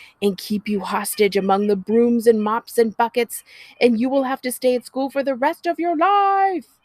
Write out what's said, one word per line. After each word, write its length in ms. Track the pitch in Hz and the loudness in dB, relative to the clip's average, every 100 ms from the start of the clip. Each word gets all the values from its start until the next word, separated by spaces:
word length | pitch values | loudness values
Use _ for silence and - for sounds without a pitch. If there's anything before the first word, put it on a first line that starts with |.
| - - | -20 -4
and 160 | 202 185 | -4 -4
keep 300 | - 208 202 | -6 -6 -4
you 120 | 208 | -6
hostage 560 | 185 208 208 - 202 196 | -4 -4 -4 0 0 0
among 300 | 190 196 208 | 0 0 2
the 100 | 202 | -2
brooms 500 | 185 226 240 233 226 | 0 2 4 2 4
and 160 | 220 | 2
mops 360 | 214 226 - - | 2 -4 -6 -2
and 180 | 226 196 | -2 0
buckets, 480 | 233 - 233 - - - - - | -2 0 -4 -6 -16 -20 -20 0
and 180 | 247 220 | 2 2
you 80 | 254 | 0
will 160 | 277 | 0
have 160 | 254 269 | 0 -4
to 100 | 254 | -6
stay 220 | 240 254 | -2 0
at 120 | 247 - | 0 -4
school 240 | 262 269 | -6 -4
for 120 | 277 | -4
the 120 | 269 | -4
rest 320 | 254 277 339 349 | 0 -2 -2 -4
of 120 | 330 | -4
your 180 | 339 320 | -2 0
life. 680 | 359 403 392 392 392 359 - _ | 2 2 2 2 0 -2 -8 _